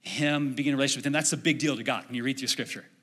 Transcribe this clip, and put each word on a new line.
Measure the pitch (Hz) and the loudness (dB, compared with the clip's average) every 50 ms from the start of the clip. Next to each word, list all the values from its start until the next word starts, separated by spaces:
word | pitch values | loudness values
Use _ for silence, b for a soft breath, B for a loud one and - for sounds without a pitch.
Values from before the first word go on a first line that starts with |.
him, | _ - - - 151 147 147 147 147 139 131 | _ -8 -4 0 0 2 2 2 0 0 0
being | 120 143 | 0 0
in | 143 139 | 2 4
a | |
relationship | 135 139 135 - 127 | 4 2 2 2 0
with | 113 | 0
him, | 143 139 | 0 0
that's | 151 156 - - | 2 2 2 0
a | |
big | 143 - 165 151 - | 2 2 2 2 4
deal | 147 151 135 | 2 0 0
to | 110 117 | 0 -2
God | - 127 101 - | -2 -2 -2 -4
when | - 123 | -6 -6
you | 123 117 | -4 -2
read | 131 135 135 | -2 -2 -2
through | 131 120 | -2 -4
Scripture. | - - 120 - - - - - _ _ | -2 -2 -4 -8 -8 -12 -12 -18 _ _